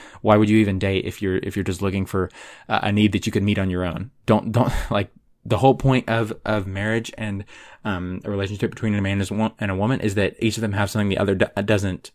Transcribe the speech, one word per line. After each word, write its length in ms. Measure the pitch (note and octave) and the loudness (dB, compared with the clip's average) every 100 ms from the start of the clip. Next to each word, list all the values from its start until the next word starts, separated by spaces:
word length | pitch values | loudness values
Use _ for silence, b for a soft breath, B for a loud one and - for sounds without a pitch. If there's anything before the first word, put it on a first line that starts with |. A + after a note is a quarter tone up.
| B B | B B
Why 140 | G#2+ G#2+ | 4 6
would 140 | G#2+ | 6
you 80 | A2 | 6
even 220 | G2+ F#2+ | 4 2
date 260 | G2 F#2+ F#2 | 0 0 -2
if 160 | - | -4
you're, 160 | F#2+ F#2 | -2 -2
if 180 | - G2 | -2 -4
you're 80 | |
just 180 | F#2+ F2+ | -4 -2
looking 240 | G2 G2 F#2 | -2 -2 -2
for, 240 | F#2+ F2+ B B B - | -2 -4 B B B -6
uh, 120 | A2 | -2
a 80 | G#2 | 0
need 220 | G#2 G#2+ | 4 4
that 120 | G2+ A2 | 2 -2
you 60 | |
could 120 | G#2 | 0
meet 160 | G2+ G2+ | 0 0
on 100 | F#2+ | 0
your 160 | F2+ F2+ | -2 -2
own? 260 | E2 - - - | -4 -8 -4 2
Don't, 260 | G#2+ A2 | 2 2
don't, 220 | A2+ B2 - | 0 0 0
<laughs> 80 | - | -2
like, 180 | G#2 G2+ - _ _ A2 | -2 -2 -8 _ _ -4
the 120 | G2+ | 2
whole 180 | C3 B2 | 4 4
point 320 | C3+ B2+ A#2+ | 4 2 2
of, 260 | A2+ G#2+ - G#2+ | 0 -2 -4 -4
of 220 | G#2+ G2 | -2 -2
marriage 440 | G2 G#2+ A2+ A2+ - | -4 -2 -2 -4 -8
and, 280 | G#2+ G2 B B B B | -8 -8 B B B B
um, 380 | G#2+ F#2 F2+ F#2 | -6 -4 -6 -8
a 60 | - | -6
relationship 400 | G2+ G2 G2+ D3 | -4 -4 -2 -4
between 240 | - A2 | -2 -2
a 80 | G#2 | 0
man 180 | G2 G2 | 0 -2
and 120 | F#2+ | -2
a 20 | |
wo-, 200 | G#2 A2 - | -2 -2 -2
and 120 | G2+ | -4
a 40 | F#2+ | -2
woman 260 | A2 C3 | 0 0
is 140 | G#2 G2+ | 0 0
that 200 | F#2+ - | 0 0
each 180 | A2 A2 | -2 -2
of 40 | |
them 120 | A2 | -2
have 160 | G2+ G2+ | -2 -2
something 200 | G#2+ G2+ | 0 0
the 80 | F#2+ | 0
other 180 | G2 F#2+ | 0 2
do-, 280 | G#2 - | 0 0
doesn't, 480 | G2+ G#2 F#2+ F2+ - | 0 0 0 -6 -10